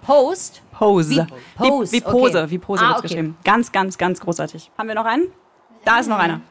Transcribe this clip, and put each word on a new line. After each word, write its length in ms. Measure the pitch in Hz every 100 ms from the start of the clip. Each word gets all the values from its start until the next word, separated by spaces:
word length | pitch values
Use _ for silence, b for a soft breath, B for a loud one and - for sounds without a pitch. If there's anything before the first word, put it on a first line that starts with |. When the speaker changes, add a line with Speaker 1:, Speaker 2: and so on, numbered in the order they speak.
Speaker 1:
Post? 580 | - 285 262 370 - - _
Speaker 2:
Pose. 560 | - 214 196 156 165 165 B B -
Speaker 1:
Wie 100 | 262
Pose, 240 | 277 190
Speaker 2:
Wie, 60 | 240
wie 40 |
Pose, 380 | 196 247 254 180
Speaker 1:
okay. 80 | 156
Speaker 2:
wie 60 | 180
Pose 240 | - 202
Speaker 1:
Ah, 40 | 233
Speaker 2:
wird's 100 | 247
Speaker 1:
okay. 80 | 190
Speaker 2:
geschrieben. 300 | 165 160 160
Ganz, 280 | - 220 233
ganz, 260 | 196 190 180
ganz 220 | 180 180
großartig. 500 | - 165 156 - - -
Haben 100 | 220
wir 80 | 214
noch 100 | 226
einen? 220 | 247 370 - _ _ _ _
Da 160 | - 233
ist 80 | 226
noch 120 | 208
einer. 220 | 170 160 -